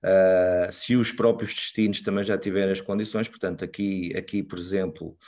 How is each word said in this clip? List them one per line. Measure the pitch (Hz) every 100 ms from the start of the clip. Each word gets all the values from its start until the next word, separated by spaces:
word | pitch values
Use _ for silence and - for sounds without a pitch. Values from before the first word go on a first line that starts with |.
eh, | 92 95 95 92 92 90 90
se | - - 123
os | 113
próprios | - 117 113 107
destinos | - - - 107 101
também | - 101
já | 101 101
tiverem | 104 95 98
as | 95
condições, | - 101 107 110 113
portanto, | - 95 90
aqui, | 90 - 101 95 87 90
aqui, | 95 104
por | 98 90
exemplo, | 87 98 92 78 82 -